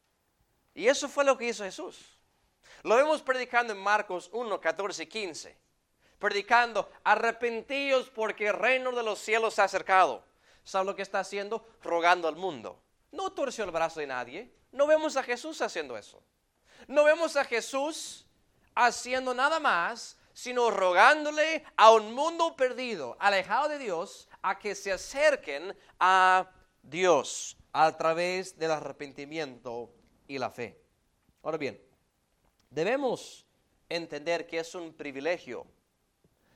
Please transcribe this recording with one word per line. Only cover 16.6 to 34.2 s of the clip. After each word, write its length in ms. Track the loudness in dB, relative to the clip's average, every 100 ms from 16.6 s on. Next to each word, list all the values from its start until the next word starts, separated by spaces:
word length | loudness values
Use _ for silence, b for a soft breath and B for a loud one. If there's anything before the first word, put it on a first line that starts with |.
| B B B
No 180 | 2
vemos 320 | 4 4 0 -2
a 80 |
Jesús 840 | -2 -4 -4 -6 -6 -8 -14 -18 _ _ _ _ _
haciendo 580 | 0 0 0 -6 -4 -4
nada 280 | 0 0 2
más, 560 | 0 0 -2 -6 -14 -20 b
sino 360 | -16 -6 0 2
rogándole 960 | 2 4 8 8 8 0 -2 -2 -2 B 8
a 140 | 10
un 200 | 10 6
mundo 400 | -2 -2 0 -2
perdido, 640 | 0 -2 -2 -6 -6 -8 0
alejado 500 | 2 2 0 -2 -2
de 100 | -4
Dios, 500 | -6 -6 -8 -14 -20 B
a 160 | -6 -4
que 160 | -6
se 180 | -8 -6
acerquen 840 | -6 -6 2 2 2 -4 -10 -10 -14 b 0
a 520 | 4 6 6 6 2 _ _ _
Dios 760 | -10 0 4 4 2 -8 -12 -16 _
a 240 | 2 2 2
través 640 | -2 0 -2 -4 -8 -6
del 140 | -4
arrepentimiento 1160 | -4 -6 -12 -14 -14 -12 -8 -10 -10 -14 -12 -14 _ _ _ -12
y 120 | -8
la 120 | -8
fe. 300 | -8 -12 -14 _ _ _ _ _ _
Ahora 160 | -8 -6
bien, 220 | -6 -10 _ _ _ _ _ _ _ _ _
debemos 760 | -4 -2 -2 -2 -6 -10 -20 _ _ _ _ -10
entender 580 | -8 -8 -8